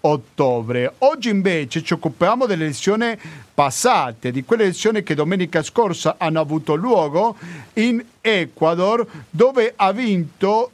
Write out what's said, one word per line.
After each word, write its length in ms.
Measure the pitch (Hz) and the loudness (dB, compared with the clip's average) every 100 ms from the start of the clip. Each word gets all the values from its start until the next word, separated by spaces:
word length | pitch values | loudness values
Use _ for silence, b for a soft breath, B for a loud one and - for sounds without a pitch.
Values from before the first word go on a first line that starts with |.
ottobre. 920 | 151 147 - - 135 120 113 123 123 - | -2 -2 -4 -2 0 0 -2 -2 -4 2
Oggi 300 | 269 311 226 | 2 2 0
invece 540 | 196 185 165 139 165 | 0 0 -2 -4 -6
ci 100 | - | -4
occupiamo 540 | 170 160 117 175 240 247 | -4 -4 0 0 2 0
delle 180 | 170 | -2
elezioni 540 | 156 135 196 220 233 220 165 147 B | -4 -4 0 0 0 -4 -12 -20 B
passate, 760 | - 139 - 247 202 127 113 127 | 0 0 2 2 2 0 -4 -6
di 140 | 131 | -4
quelle 180 | 127 226 | 0 2
elezioni 400 | 196 170 214 214 | 2 0 -2 0
che 140 | - 147 | -2 -2
domenica 460 | 151 190 175 160 | 0 -2 0 -2
scorsa 500 | - - 208 165 156 - | -2 0 0 0 -2 -2
hanno 220 | 165 160 | 0 0
avuto 380 | 147 156 156 156 | 0 -2 -2 -2
luogo 600 | 240 208 147 160 226 208 170 160 117 | 2 2 2 2 0 -2 -14 -18 -8
in 280 | 220 240 233 240 _ | -2 0 0 -6 _
Ecuador, 840 | 226 202 143 - 160 170 190 233 220 156 B | -2 0 -2 0 0 2 0 0 -2 -10 B
dove 440 | 165 254 262 226 | 2 4 4 0
ha 180 | - 190 | 2 0
vinto 800 | 202 240 185 151 - 196 220 247 | 2 0 0 -2 -2 0 0 -2